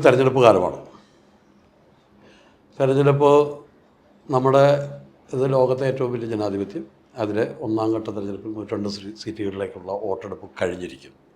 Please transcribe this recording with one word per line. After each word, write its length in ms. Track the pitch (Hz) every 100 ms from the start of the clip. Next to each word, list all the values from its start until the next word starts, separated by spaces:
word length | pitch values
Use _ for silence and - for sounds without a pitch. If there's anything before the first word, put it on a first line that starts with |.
തെരഞ്ഞെടുപ്പ് 380 | 143 123 131 131
കാലമാണ്. 340 | 117 95 87 - - - _ _ _ _ _ _ _ _ _ _ _ _ _ _ _ _ _ -
തെരഞ്ഞെടുപ്പ് 540 | 135 135 143 139 143 147 147 143 - _ _ _ _ _ - 131
നമ്മുടെ, 280 | 135 139 143 143 - - - _ -
ഇത് 100 | 131 135 135
ലോകത്തെ 300 | 127 127 135
ഏറ്റവും 220 | 131 123
വലിയ 140 | 120 113
ജനാധിപത്യം, 500 | 107 104 98 95 165 - _ _ 123
അതിലെ 240 | 107 104 127 - 113
ഒന്നാം 240 | 110 110 110
ഘട്ട 120 | 107 104
തെരഞ്ഞെടുപ്പിൽ 380 | 101 98 110 107
നൂറ്റിരണ്ട് 320 | 101 104 101 101
സീ-, 180 | 95 107
സീറ്റുകളിലേക്കുള്ള 680 | 110 107 101 95 95 95 92 101 107
വോട്ടെടുപ്പ് 420 | 95 101 90 98 -
കഴിഞ്ഞിരിക്കും. 520 | 92 87 87 - - _ _